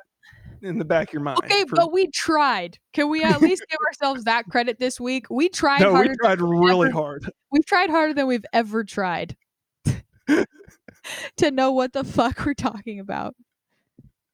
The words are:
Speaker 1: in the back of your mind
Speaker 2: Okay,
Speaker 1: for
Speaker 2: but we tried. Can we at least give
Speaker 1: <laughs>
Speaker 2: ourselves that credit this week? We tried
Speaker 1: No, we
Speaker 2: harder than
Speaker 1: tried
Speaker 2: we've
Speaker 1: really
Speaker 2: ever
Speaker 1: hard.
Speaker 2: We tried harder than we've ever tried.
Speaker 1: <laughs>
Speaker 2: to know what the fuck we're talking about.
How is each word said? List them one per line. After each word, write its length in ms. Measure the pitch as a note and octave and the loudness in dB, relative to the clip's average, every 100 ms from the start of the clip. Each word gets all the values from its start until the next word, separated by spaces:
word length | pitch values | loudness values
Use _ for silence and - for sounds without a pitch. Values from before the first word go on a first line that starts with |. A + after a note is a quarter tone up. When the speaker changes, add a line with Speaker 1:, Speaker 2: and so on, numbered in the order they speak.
| _ _ - - - - | _ _ -20 -20 -20 -14
Speaker 1:
in 160 | G3 F3 | -8 -6
the 60 | |
back 240 | D#3 E3 D#3 | -2 -2 -2
of 40 | |
your 100 | D3+ | -4
mind 160 | C#3+ C3+ | -4 -2
Speaker 2:
Okay, 200 | - G4+ F#4 | 0 0 0
Speaker 1:
for 100 | D#4 | 0
Speaker 2:
but 160 | E4+ | 0
we 160 | F4+ F4+ | 0 -2
tried. 680 | - - D#4 C#4+ G#3 F3 - _ | -2 -2 2 2 0 -6 -12 _
Can 160 | - D4 | -2 0
we 140 | D#4 | 2
at 160 | D#4+ D4 | 2 4
least 240 | D#4+ F#4 - | 2 2 -4
give 80 | D#4 | -4
Speaker 1:
<laughs> 80 | D4+ | -4
Speaker 2:
ourselves 380 | C#4+ C#4 C4 | -2 -2 -2
that 220 | A3+ A#3 A3 | 0 -2 0
credit 320 | B3 A#3+ A3+ | -2 -2 -2
this 200 | B3+ - | -4 -4
week? 260 | B3 C4 - | -4 -4 -4
We 180 | A#3 F4 | -2 0
tried 320 | - D#4 C#4 | 0 2 4
Speaker 1:
No, 100 | G3 | 6
we 40 | F#3 | 6
Speaker 2:
harder 120 | - | 4
than 80 | C4 | 2
Speaker 1:
tried 220 | A#3 F#3 | 2 2
Speaker 2:
we've 180 | E3+ E3+ | 2 4
Speaker 1:
really 280 | F3+ F3+ C4 | 4 6 2
Speaker 2:
ever 60 | E3 | 0
Speaker 1:
hard. 340 | D3 C#3+ - - _ | -4 -8 -12 -16 _
Speaker 2:
We 80 | C#4+ | 0
tried 300 | - F#4+ F4+ | 2 2 2
harder 240 | D#4+ D#4 | 2 2
than 120 | C#4+ C4+ | 0 0
we've 180 | B3 - | -2 -2
ever 320 | A#3 A3 A3 | -2 0 -4
tried. 520 | G#3 - F#3 E3+ E3+ - _ _ _ _ - | -4 -4 -4 -4 -8 -12 _ _ _ _ -4
Speaker 1:
<laughs> 0 | - - _ - D#4+ - D4 - _ - - - - - - | -4 -8 _ 0 0 0 _ -20 _ -20 -20 -16 -14 -12 0
Speaker 2:
to 140 | D#4 | 0
know 220 | C4 C4 | 2 2
what 200 | C4 B3+ | 2 0
the 120 | C#4 | -4
fuck 400 | C#4 - A#3+ B3 D4 | -4 0 0 0 -4
we're 80 | |
talking 460 | C#4 B3+ G#3+ A3+ G3+ | -4 -4 -6 -12 -14
about. 340 | G3 - - B3 _ _ _ _ _ _ - _ _ | -10 -8 -8 -12 _ _ _ _ _ _ -20 _ _